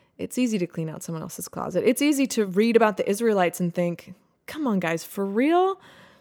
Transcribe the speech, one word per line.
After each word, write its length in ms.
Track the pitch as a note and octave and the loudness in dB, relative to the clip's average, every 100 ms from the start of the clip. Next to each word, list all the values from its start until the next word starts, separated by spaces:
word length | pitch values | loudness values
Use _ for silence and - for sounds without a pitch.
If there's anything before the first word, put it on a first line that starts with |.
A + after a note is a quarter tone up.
| _ - | _ -12
It's 200 | F#3 - | -6 -2
easy 200 | B3 G#3+ | 0 0
to 80 | E3+ | -2
clean 220 | - D#3+ | -4 -8
out 160 | D#3+ | -8
someone 180 | - D#3+ | -8 -8
else's 280 | E3+ - - | -8 -12 -12
closet. 340 | - - F3+ A#3 | -8 -4 2 2
It's 160 | B3 | 2
easy 240 | D4 C#4 C4+ | 2 2 0
to 180 | A3+ G3 | 0 0
read 320 | F#3 A3+ A3 | 2 4 6
about 180 | A3 G3+ | 4 2
the 140 | - | -2
Israelites 500 | G3+ A#3 G3+ F3 - | 0 2 4 2 0
and 140 | F3 | -4
think, 400 | F3+ F3 E3 - - _ _ - | 0 -2 -4 -14 -20 _ _ -14
"Come 220 | D#4 C4+ | -4 -2
on, 120 | G3 | 0
guys, 240 | E3 E3 | 0 -4
for 220 | - - G3 | -6 -6 -2
real?" 560 | G#3 C#4+ F4 F#4+ F#4+ - - - _ | 0 4 4 2 0 -12 -20 -20 _